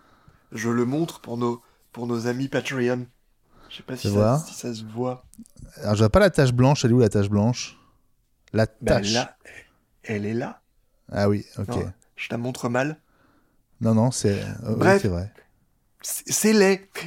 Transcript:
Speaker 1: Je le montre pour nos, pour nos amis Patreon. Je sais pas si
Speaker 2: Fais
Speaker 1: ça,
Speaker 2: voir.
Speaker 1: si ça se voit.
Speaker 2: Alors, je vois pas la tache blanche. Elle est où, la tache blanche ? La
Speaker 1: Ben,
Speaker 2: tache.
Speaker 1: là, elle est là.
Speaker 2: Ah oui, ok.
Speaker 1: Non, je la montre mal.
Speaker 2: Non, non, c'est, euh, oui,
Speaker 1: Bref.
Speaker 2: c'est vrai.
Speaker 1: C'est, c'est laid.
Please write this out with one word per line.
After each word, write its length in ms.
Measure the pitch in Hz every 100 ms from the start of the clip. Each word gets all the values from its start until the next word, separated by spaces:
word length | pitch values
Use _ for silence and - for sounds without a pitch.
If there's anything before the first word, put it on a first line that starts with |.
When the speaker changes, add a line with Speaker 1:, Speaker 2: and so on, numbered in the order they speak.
| _ _ _ _ _
Speaker 1:
Je 160 | 113 113
le 140 | 117
montre 360 | 120 143 165 -
pour 160 | 117 117
nos, 260 | 120 120 _ _ _
pour 140 | - 120
nos 200 | 117 117
amis 220 | 123 135
Patreon. 580 | 139 120 135 120 123 123 _ _ _ _ _ -
Je 80 | -
sais 40 |
pas 140 | - 127
si 60 |
Speaker 2:
Fais 60 | 104
Speaker 1:
ça, 0 |
Speaker 2:
voir. 320 | 101 107 139 160
Speaker 1:
si 80 |
ça 180 | - 123
se 120 | 113
voit. 400 | 110 113 127 127 - - - - - -
Speaker 2:
Alors, 120 | -
je 40 | 104
vois 100 | 107
pas 100 | 190
la 100 | 202
tache 220 | - 135
blanche. 320 | 120 127 143
Elle 80 | 120
est 20 |
où, 60 | 123
la 80 | 110
tache 200 | 104 98
blanche ? 480 | 104 107 123 - - _ _ _ _ _ _ _
La 140 | 104 110 -
Speaker 1:
Ben, 180 | - 135
Speaker 2:
tache. 100 | 101
Speaker 1:
là, 240 | 117 131 _ - - - _ _ _
elle 200 | - 107 104
est 80 |
là. 260 | 113 160 - _ _ _ _ -
Speaker 2:
Ah 180 | - 101
oui, 160 | 104 - -
ok. 100 | 101
Speaker 1:
Non, 240 | 120 95 - _
je 140 | - -
la 80 | 120
montre 300 | 120 123 123
mal. 300 | 123 139 156 _ _ _ _ _ _ _ -
Speaker 2:
Non, 140 | 117
non, 160 | 110 120
c'est, 260 | - 107 101
euh, 40 | 101 104 120
oui, 60 | 113
Speaker 1:
Bref. 260 | 165 196
Speaker 2:
c'est 60 | 113
vrai. 240 | 87 98 - _ _ _ _ _ _
Speaker 1:
C'est, 300 | - - -
c'est 200 | - 208
laid. 360 | 220 190 190 - -